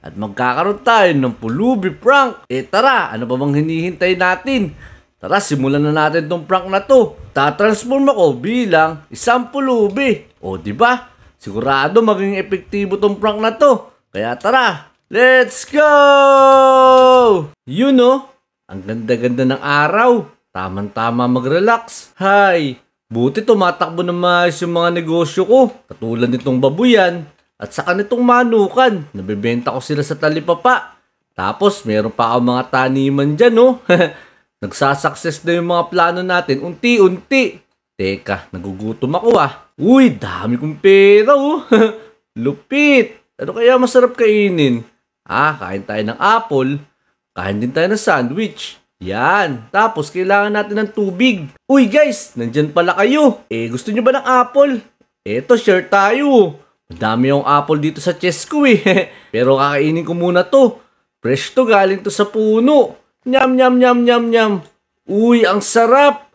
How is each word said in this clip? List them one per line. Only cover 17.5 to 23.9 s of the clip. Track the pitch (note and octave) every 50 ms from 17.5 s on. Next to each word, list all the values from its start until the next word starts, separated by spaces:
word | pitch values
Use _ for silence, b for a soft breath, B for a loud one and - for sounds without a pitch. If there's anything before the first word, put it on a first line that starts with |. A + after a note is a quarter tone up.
| _ _ _
Yun, | B2+ C3 F#3 B3+ C#4 C4+ B3+ A#3+
oh. | B3 C4 C4+ C4 - _ _ _ _ _ _ _ _
Ang | - F#2+ F#2
ganda-ganda | G2+ A2+ A#2 A2+ A2+ B2 A2+ A#2+ B2 A#2+ B2 C3 B2+
ng | C3+ - -
araw. | C#3+ C#3+ D3 D3 D#3 F3+ G#3+ A#3+ B3+ A#3+ A3 D#3 - _ _ _ _ _
Tamang-tama | F#2 F#2 F#2+ F#2 G2 G#2 G2+ - A2 A2+ A#2 A#2+ B2 B2
mag-relax. | B2 B2+ B2+ B2 C3 D3+ F3 G3 A3+ A#3 A#3 - - - - - _ _
Hay, | _ F#3 G3 G3+ G3+ G3+ F#3+ F3 E3+ D3+ C3+ B2 - _ _ _ _ _ _
buti | A2+ A#2 A#2+ C#3 D3 A3
tumatakbo | G#3+ B3 A3 G3+ F#3 F3 F3 - F3+ D#3+